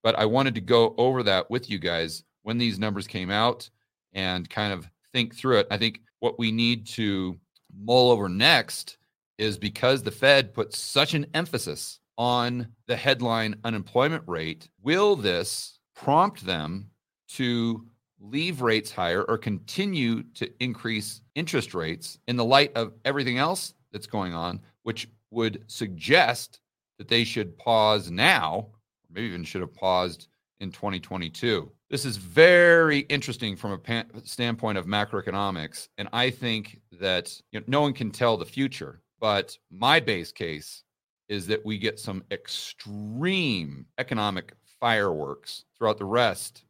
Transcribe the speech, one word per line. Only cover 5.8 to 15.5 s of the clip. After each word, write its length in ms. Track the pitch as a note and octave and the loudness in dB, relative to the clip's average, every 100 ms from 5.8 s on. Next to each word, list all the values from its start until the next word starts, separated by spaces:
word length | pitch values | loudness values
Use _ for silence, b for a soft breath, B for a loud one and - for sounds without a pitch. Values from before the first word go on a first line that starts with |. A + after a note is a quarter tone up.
| A2+ - _ _ | -2 -4 _ _
what 200 | A#2+ - | -4 0
we 140 | A2+ | -2
need 340 | A2+ A#2 A#2+ G#2+ | 2 0 0 -4
to 500 | - G#2+ G2 F#2 F2+ _ _ _ | -4 -2 -2 -4 -8 _ _ _
mull 380 | G2 G#2+ B2 B2 | -12 4 6 8
over 180 | A2+ G2 | 6 4
next 680 | F#2 C#3+ D3 - - - - _ _ _ - | 2 4 4 2 -10 -12 -20 _ _ _ -4
is, 200 | G#2+ G2 | -4 -2
because 440 | G#2+ - B2+ C3+ | -6 0 2 2
the 80 | A2+ | -2
Fed 440 | - C3+ C#3 A2+ | 2 6 6 4
put 200 | - G#2+ | -4 -6
such 400 | - - C#3 D3 | -6 -2 0 2
an 120 | D#3+ C#3+ | 0 -2
emphasis 680 | D3+ F3+ C3+ - D2 - - _ - | -4 -2 -4 -6 -8 -12 -14 _ -2
on 500 | B2 B2 A#2+ B2 A2+ - - | 0 2 0 -4 -8 -14 -6
the 100 | A#2 | 0
headline 640 | C#3+ B2+ A#2+ A2+ A2 G#2 | 2 2 2 0 0 -4
unemployment 600 | A#2 A2 F2+ B2 C#3+ E3 E3 | -6 -6 -2 0 0 -2 -6
rate, 420 | E2+ D#2+ D#2+ - _ | -6 -6 -8 -16 _
will 320 | A2 F3+ G#3 | -2 2 4
this 640 | F#3 G2+ F2 F#2 | 2 0 0 -2